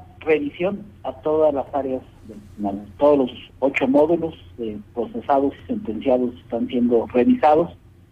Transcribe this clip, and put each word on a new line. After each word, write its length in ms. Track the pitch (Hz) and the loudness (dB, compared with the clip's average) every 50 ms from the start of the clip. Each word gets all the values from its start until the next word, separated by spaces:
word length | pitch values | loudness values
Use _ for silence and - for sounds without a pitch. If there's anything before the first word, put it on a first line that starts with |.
| - - - - | -16 -20 -20 -10
revisión 680 | - 156 156 147 147 143 - - 175 196 202 - - - - - - | 0 0 0 0 0 -4 -6 -4 -4 -4 -4 -6 -12 -18 -20 -12 -10
a 80 | 135 131 - | -10 -10 -6
todas 320 | - 156 156 156 156 151 | -4 -2 2 2 2 2
las 140 | 139 135 127 - - | 2 0 -6 -4 -6
áreas 260 | 143 131 135 131 127 - - - - - | -6 -4 -4 -6 -6 -8 -14 -20 -20 -20
del 120 | 107 107 104 - - - | -20 -18 -18 -20 -20 -12
penal. 300 | 104 104 98 101 101 - - - - | -8 -6 -6 -6 -8 -12 -16 -2 2
Todos 200 | 143 147 147 139 | 4 4 4 4
los 120 | 127 120 - - - - - - | 2 -2 -4 -12 -18 -20 -8 -4
ocho 280 | - 139 139 - 143 | -2 -2 0 0 0
módulos 460 | 127 135 143 151 160 175 165 165 165 - - - - - | 2 4 4 4 4 2 -2 -2 -6 -10 -12 -20 -20 -12
de 220 | - 117 110 104 104 - - - | -10 -8 -8 -8 -10 -14 -10 -8
procesados 580 | 120 110 110 113 117 - - 143 139 139 135 - - | -8 -8 -6 -8 -10 -2 0 0 2 2 0 -4 -6
y 40 | - | -10
sentenciados 680 | - 127 104 - - 104 - - 135 127 123 123 120 - - | -8 -8 -6 -6 -8 -8 -4 0 0 2 2 0 -2 -6 -10
están 240 | - - 120 117 123 123 | -12 -8 -4 -4 -4 -2
siendo 380 | 131 123 120 120 120 113 110 - | 0 0 2 2 2 2 0 2
revisados 600 | - 123 120 127 123 - - 151 151 160 170 170 - - _ - - - - _ | 2 2 4 4 4 4 4 4 4 4 2 0 -6 -16 _ -20 -20 -20 -20 _